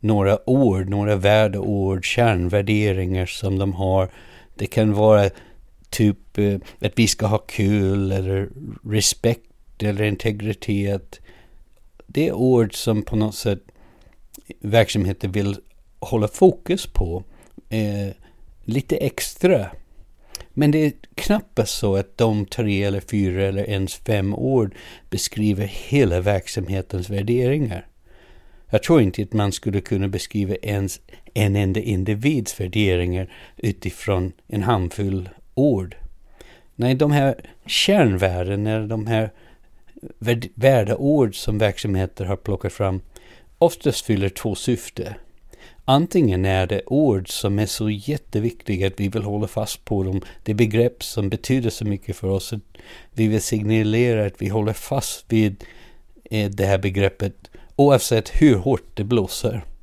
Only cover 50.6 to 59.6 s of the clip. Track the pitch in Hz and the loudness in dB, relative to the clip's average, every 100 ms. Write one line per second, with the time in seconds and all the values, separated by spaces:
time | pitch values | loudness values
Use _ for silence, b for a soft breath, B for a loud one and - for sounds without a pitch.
50.6 | 110 107 120 - - - 98 - - 131 | 2 4 2 0 -10 -4 -4 -4 0 0
51.6 | 117 - 107 98 - 95 95 98 - 107 | 0 -4 -4 -4 -6 -6 -2 -4 -4 -10
52.6 | - - B B B - 110 107 - 113 | -12 -20 B B B 0 2 2 0 -2
53.6 | 107 110 107 110 123 113 104 - 101 107 | 2 2 2 2 2 2 0 -2 -4 -2
54.6 | 107 104 - 135 - - - 113 107 98 | -2 -4 -4 -4 -4 -10 -2 2 2 0
55.6 | B B B B B - - 107 104 101 | B B B B B -20 -8 -4 -4 0
56.6 | 98 98 101 98 98 - 98 - - B | 2 2 0 0 0 0 -6 -6 -20 B
57.6 | B - 143 135 - 113 - - 151 110 | B 2 6 6 4 0 2 4 6 6
58.6 | 92 123 - - 101 120 92 - 120 117 | 2 -2 -4 -8 0 0 0 -4 -4 -4